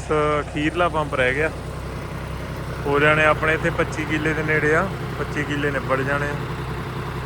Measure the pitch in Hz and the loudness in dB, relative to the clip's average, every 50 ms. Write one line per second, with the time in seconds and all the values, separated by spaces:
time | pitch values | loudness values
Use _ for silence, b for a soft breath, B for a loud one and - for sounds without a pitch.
0 | - - 156 151 151 151 151 147 135 - - 151 151 156 156 175 175 170 147 160 | 0 0 2 2 4 4 2 0 0 -2 -2 0 0 0 2 2 2 2 2 0
1 | 151 147 147 131 127 127 131 147 160 156 - - - - - - - - - - | -2 0 0 2 2 2 2 2 0 -2 -2 -4 -8 -8 -8 -8 -8 -8 -8 -8
2 | - - - - - - - - - - - - - - - - - 143 143 143 | -8 -8 -8 -8 -8 -8 -8 -8 -8 -8 -8 -8 -6 -6 -6 -4 -2 2 4 6
3 | 147 151 151 156 156 156 151 - 156 156 160 156 - 170 156 - 160 - - 156 | 6 6 6 6 6 6 6 4 4 2 2 2 2 0 2 0 -2 -2 -2 -4
4 | 151 151 156 151 151 156 151 151 156 156 156 151 151 151 156 165 190 190 - - | -2 -2 -2 0 0 0 0 0 0 2 2 2 4 4 4 4 2 0 -2 -4
5 | - - - - 147 - - 147 147 - 147 143 147 147 139 131 123 127 131 131 | -6 -6 -4 -4 -4 -4 -2 -4 -2 -2 -2 -2 0 0 -2 -2 0 0 0 0
6 | 131 139 143 143 147 143 147 143 - - - - - - - - - - - - | 0 0 0 0 0 -2 -4 -4 -4 -6 -6 -6 -6 -6 -6 -6 -6 -6 -6 -6
7 | - - - - - | -6 -6 -6 -6 -6